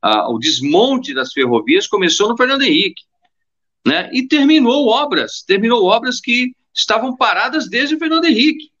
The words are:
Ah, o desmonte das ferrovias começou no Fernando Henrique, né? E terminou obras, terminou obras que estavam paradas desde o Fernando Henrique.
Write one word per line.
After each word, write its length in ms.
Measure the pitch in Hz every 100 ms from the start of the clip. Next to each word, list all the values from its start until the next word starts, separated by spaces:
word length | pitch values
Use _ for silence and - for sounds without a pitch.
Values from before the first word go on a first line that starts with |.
Ah, 260 | - 123 -
o 80 | 117
desmonte 760 | 117 107 139 160 247 262 -
das 180 | 131 127
ferrovias 540 | - 127 120 110 170 202
começou 420 | 208 180 - 208
no 80 | 226
Fernando 260 | 254 269
Henrique, 400 | 269 160 190 - _ _ _ _ _ _ _ _ -
né? 240 | 156 -
E 140 | 247 262
terminou 640 | 302 277 311 240 269 269
obras, 540 | 233 294 170 110 -
terminou 420 | - 196 226 233
obras 360 | 185 226 262 240
que 320 | - 240 254 254 _
estavam 420 | - - 220 254 254
paradas 520 | 240 180 233 302 190
desde 260 | 214 277
o 40 | 311
Fernando 260 | 320 320
Henrique. 460 | 339 226 285 311 - _